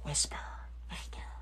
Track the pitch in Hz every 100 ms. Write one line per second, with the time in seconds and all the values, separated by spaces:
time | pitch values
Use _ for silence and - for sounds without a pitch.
0 | - 147 - - - - - - - -
1 | - - - -